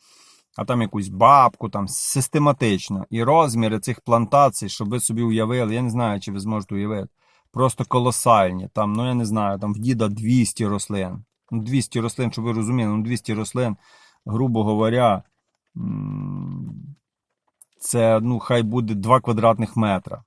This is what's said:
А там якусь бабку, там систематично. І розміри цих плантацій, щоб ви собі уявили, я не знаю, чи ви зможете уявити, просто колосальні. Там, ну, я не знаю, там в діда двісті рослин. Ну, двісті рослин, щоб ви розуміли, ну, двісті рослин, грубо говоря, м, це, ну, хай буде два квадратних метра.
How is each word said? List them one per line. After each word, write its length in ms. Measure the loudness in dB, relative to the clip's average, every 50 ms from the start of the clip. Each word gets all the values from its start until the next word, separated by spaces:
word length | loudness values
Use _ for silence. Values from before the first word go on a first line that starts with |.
| _ _ _ -20 _ -20 -20 _ _ _ _
А 80 | -8 -4
там 160 | -2 -2 -2
якусь 260 | -2 -2 -4 -4 -6
бабку, 600 | -6 0 4 6 8 8 8 6 4 2 -2 -8 -8
там 180 | -6 -6 -6
систематично. 1160 | -4 -4 -4 -4 -2 0 0 0 0 0 2 2 2 2 2 0 0 0 0 -2 -6 -8 -8 -8 -6
І 140 | -4 -2 2
розміри 560 | 4 4 4 4 4 2 0 0 0 -2 -2
цих 220 | -4 -6 -8 -6
плантацій, 680 | -2 0 0 2 2 2 4 4 4 4 2 -2 -6 -8
щоб 200 | -6 -6 -6 -4
ви 100 | -4 -2
собі 220 | -2 -2 -2 -2
уявили, 540 | 0 0 0 0 0 0 0 -2 -2 -2 -2
я 60 | -2
не 80 | -2 -2
знаю, 300 | -2 -2 -2 -2 -2 -4
чи 120 | -6 -8
ви 80 | -8 -6
зможете 360 | -6 -4 -4 -4 -4 -6 -6
уявити, 340 | -4 -4 -4 -4 -6 -8 -10 _ _ _ _ _ _ _ _
просто 340 | -2 0 0 0 0 -2 -4
колосальні. 840 | -2 0 0 2 2 0 2 4 6 6 6 6 2 0 -4 -8 -6 -4
Там, 200 | -4 -2 -2 -2
ну, 140 | -2 -2
я 60 | -2 -2
не 120 | -2 -2
знаю, 340 | -2 -2 -2 -2 -2 -4 -4
там 140 | -4 -6 -4
в 40 |
діда 300 | -2 -2 -2 0 0 0
двісті 600 | -2 -2 -2 0 2 4 4 4 2 0 -2 -2
рослин. 560 | -2 -2 -2 -4 -4 -4 -4 -4 -6 -8 -10 -14 _ _ _ _ _
Ну, 100 | -6 -6
двісті 380 | -2 0 0 0 0 0 -2 -4
рослин, 320 | -4 -2 -4 -4 -4 -4
щоб 140 | -4 -4 -4
ви 80 | -4 -2
розуміли, 420 | -2 -2 0 0 0 0 0 0
ну, 80 | -2 -2
двісті 300 | -2 -4 -4 -4 -4 -4
рослин, 440 | -4 -4 -4 -4 -2 -2 -2 -4 -6 _ _ _ _ _ _ _ _ _
грубо 380 | -4 -2 0 0 0 2 2 2
говоря, 600 | 2 2 2 2 2 2 4 4 4 2 0 -4 _ _ _ _ _ _ _ _ _ -12
м, 1160 | -8 -6 -6 -6 -6 -6 -6 -6 -6 -8 -8 -8 -8 -8 -8 -10 -10 -10 -12 -14 -14 -16 -18 -20 -20 _ _ _ _ _ _ _ _ _ _ _ _ -20 _ _ -6 -4
це, 340 | -2 2 4 4 4 4 4
ну, 200 | 2 0 -2 -2
хай 240 | -2 0 0 0 0
буде 320 | 0 0 0 0 0 -2
два 240 | -2 2 4 4 4
квадратних 580 | 4 2 0 4 4 4 4 4 0 -2 0
метра. 460 | 0 2 2 0 -2 -4 -6 -12 -14 -14